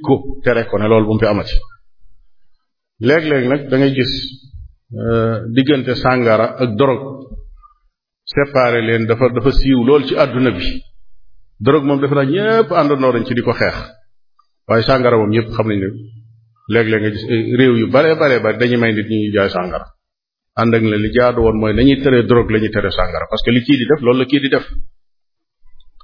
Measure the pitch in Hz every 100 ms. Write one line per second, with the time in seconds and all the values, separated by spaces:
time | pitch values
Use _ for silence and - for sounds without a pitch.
0 | - 131 - - - 117 110 101 107 113
1 | 107 107 110 101 - - - - - -
2 | - - - - - _ _ _ _ -
3 | 113 160 156 143 123 143 - 131 139 135
4 | - - - - - - - _ - 110
5 | 113 117 113 113 113 117 135 139 123 120
6 | 131 127 117 107 117 - 123 101 139 117
7 | - - - - - - - _ _ _
8 | _ _ - 143 143 143 123 120 113 113
9 | 113 117 127 120 123 127 135 131 117 147
10 | 131 - 139 120 127 92 - - - -
11 | - - - - - - 107 151 139 139
12 | 139 143 135 175 214 226 139 175 147 143
13 | 131 120 110 120 113 123 98 - - -
14 | _ _ _ _ _ _ - 110 110 131
15 | 123 117 104 113 113 - 110 101 95 -
16 | - - - _ _ _ - 113 110 110
17 | 107 104 107 117 110 123 131 117 107 123
18 | 160 160 151 120 110 104 123 120 113 107
19 | 104 110 107 101 98 90 90 78 - _
20 | _ _ _ _ _ - 117 113 110 104
21 | 107 117 123 120 113 110 110 107 135 135
22 | 139 123 107 120 104 110 107 104 98 90
23 | 90 82 82 107 - 120 120 139 117 151
24 | 117 131 127 139 135 139 - - - _
25 | _ _ _ _ _ _ - - - -